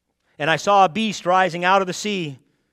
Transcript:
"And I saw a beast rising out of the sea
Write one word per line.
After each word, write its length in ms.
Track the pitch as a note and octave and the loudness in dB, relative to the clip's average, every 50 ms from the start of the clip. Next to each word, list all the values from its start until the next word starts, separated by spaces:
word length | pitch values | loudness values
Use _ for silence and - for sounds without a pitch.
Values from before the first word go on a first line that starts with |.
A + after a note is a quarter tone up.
| _ _ _ _ _ _ _ - | _ _ _ _ _ _ _ -6
"And 120 | D3 D3+ | -2 -2
I 60 | D#3+ | -2
saw 300 | D3 - G3 G3+ G3 F#3+ | -2 0 2 4 4 4
a 20 | F3+ | 4
beast 380 | D3 G#3 A3 A3 F3 - - | 2 -2 -4 -4 -6 -6 -2
rising 380 | E3+ F3+ F#3 F#3+ F3 D3+ F3 F3 | 0 2 2 2 0 -2 -2 0
out 180 | F3+ F#3+ G3 | 2 2 2
of 40 | F#3+ | 2
the 60 | F3+ | -2
sea 460 | E3+ - - G#3 G#3 F#3+ E3 D3 C3+ A#2+ _ _ _ _ _ _ | -6 -8 -6 -6 -6 -4 -6 -8 -10 -14 _ _ _ _ _ _